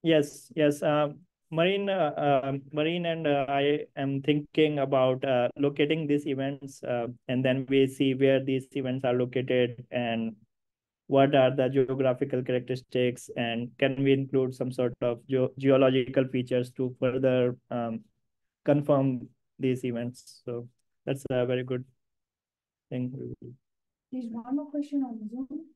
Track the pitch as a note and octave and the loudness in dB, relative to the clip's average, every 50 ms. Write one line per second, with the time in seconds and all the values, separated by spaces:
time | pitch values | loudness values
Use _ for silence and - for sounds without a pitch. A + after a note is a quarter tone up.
0 | - E3 E3 D3+ C#3+ D3 - - - - - D#3+ D3+ D3 D3 D3 - D#3 D3 D3+ | 2 4 4 4 2 0 -6 -20 -20 -10 -2 2 2 2 2 2 0 0 2 2
1 | D3+ D3 D3 - _ _ _ _ _ _ D#3+ D#3+ E3 F#3 G3 G3+ G3+ G3+ F#3+ F#3+ | 0 -2 -4 -12 _ _ _ _ _ _ -2 0 2 2 2 0 -2 -2 0 0
2 | D#3+ D3 - D3+ D3+ C#3+ C#3 C3 B2+ C#3 C#3 C#3 C#3 C#3 D3+ D3 D3+ D#3+ E3+ F3+ | 0 0 0 0 2 2 2 2 2 0 -6 -6 -8 -8 -4 -2 -2 -2 -2 -2
3 | E3+ E3+ E3 E3 D#3+ D3 C#3+ C#3 C3+ B2+ C#3 C#3 C#3 C#3+ D3 D3+ - _ _ D3 | -2 -2 -4 -2 0 0 0 0 0 0 0 0 2 2 0 0 -4 _ _ -6
4 | C#3 C#3 C#3 C3+ C#3 - D3 D3+ D3 - - D#3 D#3 D3+ D3+ D3 C3+ C3+ C#3 C3 | -4 -2 -2 -2 2 2 2 2 0 -2 2 4 4 4 4 0 0 2 2 4
5 | B2+ C3 B2+ B2+ C#3 C#3 C3 B2 A#2+ B2 - - C#3+ C#3+ C#3+ D#3 D3+ D3 D#3+ E3 | 4 4 2 0 0 0 2 2 2 0 0 0 -2 -2 2 0 0 0 0 -2
6 | D#3+ C#3+ D3 D3 D3 C#3+ C3+ C3 C3+ C3+ C#3+ C3+ C#3 C#3 - - - - B2 A#2+ | 0 0 0 -2 0 -4 -4 -4 -4 -6 -6 -8 -12 -18 -16 -12 -6 -4 -4 -4
7 | A#2 A#2+ B2 _ _ - B2+ B2+ C3 C3 B2+ C3+ C3 B2+ C#3 C3+ C3+ C3+ C3+ - | -4 -6 -10 _ _ -4 -2 0 2 2 2 0 0 2 4 4 4 4 2 0
8 | C#3+ C3+ C3 B2+ C#3 C3+ C3+ C3 C3+ C3+ C3+ C3 B2+ _ - C#3+ C3 B2+ B2+ C3+ | 2 2 2 4 4 4 4 4 2 0 -2 -2 -4 _ -8 -6 -4 -4 -4 -2
9 | C3+ B2+ B2 B2 B2 B2 - C3 B2 C3 B2+ B2 B2 A#2+ A#2+ A#2 - _ - B2 | 0 0 2 2 0 0 0 -4 0 2 2 2 2 2 0 -10 -16 _ -6 -4
10 | A#2+ A#2+ A#2 A2+ A2+ A2+ G#2+ _ _ _ _ _ _ _ _ _ _ _ _ _ | -2 -2 -2 -2 -4 -6 -8 _ _ _ _ _ _ _ _ _ _ _ _ _
11 | _ - C#3 C3+ C3+ C#3 D3 C#3 C3 B2+ B2+ C#3 B2+ B2+ C3+ C#3 C3 B2 C3 C3+ | _ 2 4 4 4 6 6 4 4 4 2 2 0 2 2 2 2 2 0 0
12 | C3 C3 B2 B2 C#3 C3+ C3 B2+ B2 - B2+ B2 B2 - B2+ B2 - _ - B2+ | 0 0 0 0 -4 -4 -2 -4 -2 -2 -2 -4 -2 -4 -8 -8 -8 _ -2 0
13 | B2 B2 A#2+ - - - - - A#2+ A#2 A#2 A#2 A#2+ A#2+ - - C#3+ C3+ C3 C3 | 0 0 0 -4 -14 -12 -6 -6 -4 -4 -4 -4 -6 -8 -2 0 0 0 2 2
14 | C#3 C3+ C3+ C3+ C#3 C3+ - C3+ C3 B2+ B2+ - B2+ B2+ B2+ - B2 A#2+ A#2+ _ | 4 4 4 2 2 0 0 0 0 0 -2 -6 -6 -6 -2 -2 -2 -2 -2 _
15 | B2+ B2 A#2+ A2+ _ C#3 C3+ C3 B2+ C3 - C3+ C3+ C3+ C3+ C3 C3+ C3 C3 C3 | -2 -2 -2 -4 _ -2 0 0 0 0 -2 0 4 4 6 6 6 4 4 2
16 | B2 B2+ C3 C#3 C3 C3 - B2+ B2 B2 B2+ B2 B2 B2 _ - C3 B2 B2+ _ | 0 0 0 -2 -2 0 -2 -4 -2 0 -2 -2 -2 -4 _ -4 -4 -4 -2 _
17 | C3+ B2+ A#2+ C3 C3 C3 B2+ B2+ B2 B2 B2 B2+ _ _ B2 A#2+ A#2 A#2 A2+ A2 | -2 -2 0 2 2 2 2 4 2 0 -2 -6 _ _ -6 -6 -4 -4 -6 -8
18 | - _ _ _ _ _ _ _ _ _ _ _ _ - C#3+ D3 D3 - D3 C#3 | -10 _ _ _ _ _ _ _ _ _ _ _ _ 2 2 2 4 2 2 4
19 | C3+ C3+ B2+ B2 A#2 - _ _ _ _ _ - C3+ C3 B2+ B2+ - B2 A#2+ A#2 | 4 2 0 -2 -8 -12 _ _ _ _ _ -2 0 0 0 0 -2 -4 -4 -4
20 | A#2+ A#2+ B2 - - - - - _ B2 A#2+ A#2+ A#2+ B2 _ _ _ _ _ _ | -6 -6 -8 -12 -20 -20 -20 -16 _ -10 -10 -10 -10 -14 _ _ _ _ _ _
21 | _ - C3+ C#3 - - C3+ B2+ B2 B2 B2+ B2+ C3 B2+ C3 B2 C3 _ _ _ | _ -6 -6 -6 -4 -4 -2 0 0 0 0 -2 -2 -4 -6 -6 -6 _ _ _
22 | _ _ _ _ _ _ _ _ _ _ _ _ _ _ _ _ _ _ - B2+ | _ _ _ _ _ _ _ _ _ _ _ _ _ _ _ _ _ _ -8 -6
23 | B2+ B2+ B2+ C3 B2 B2 B2 _ - A#2+ B2 _ _ _ _ _ _ _ _ _ | -6 -6 -8 -10 -12 -12 -12 _ -16 -20 -20 _ _ _ _ _ _ _ _ _
24 | _ _ - B3+ A#3+ A3+ A3 A3+ A3+ B3 C4+ D4 D4 C#4+ - D4 C#4+ - C#4+ C#4 | _ _ -10 -8 -8 -8 -10 -10 -6 -4 -4 -4 -4 -4 -6 -6 -6 -2 -2 -2
25 | C4 A#3+ A3+ A3 G#3 G#3+ A#3 B3+ C4+ - D4 D#4 - - _ | -2 -4 -6 -10 -10 -10 -8 -10 -10 -8 -10 -12 -12 -14 _